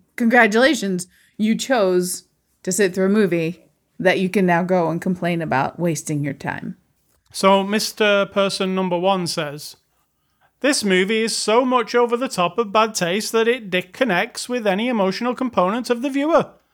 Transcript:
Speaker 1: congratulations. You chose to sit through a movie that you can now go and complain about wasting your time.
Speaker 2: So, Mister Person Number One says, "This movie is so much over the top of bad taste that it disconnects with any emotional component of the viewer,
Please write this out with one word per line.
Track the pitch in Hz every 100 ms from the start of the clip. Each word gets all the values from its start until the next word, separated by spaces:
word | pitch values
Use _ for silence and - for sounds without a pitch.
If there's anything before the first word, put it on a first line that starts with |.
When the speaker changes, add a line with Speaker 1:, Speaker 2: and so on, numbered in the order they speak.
| _ -
Speaker 1:
congratulations. | 233 247 220 220 269 254 196 180 - _ _ -
You | 214 226
chose | - 254 190 180 180 - - _ _ _
to | -
sit | 185 196
through | 190 190
a |
movie | 208 196 170 165 175 _ _ _ -
that | 180 156
you | 190
can | 202
now | 180 170
go | 180 185 165
and | 165
complain | 190 180 175 170
about | 156 131 - -
wasting | 175 156 - 147
your | 143
time. | - - - - - _ _ _ _ _
Speaker 2:
So, | - 196 196
Mister | 190 208 - - 214 202 196
Person | 202 196 196 190
Number | 190 185 175
One | 185 190 170
says, | - 151 147 - - _ _ _ _ _ _ _ _
"This | 262 285
movie | 208 185 196 220
is | 226 -
so | - 226
much | 262 254 214
over | 240 240 233
the | 262
top | - 175 175
of | 220
bad | 214 220 220
taste | 170 196 208
that | 226 226
it | 254 208
disconnects | 180 180 - 262 175 233 - -
with | 247 208
any | 185 240
emotional | 233 190 185 240
component | 240 254 202 180 233 233
of | 240
the | 277
viewer, | 269 294 311 - - _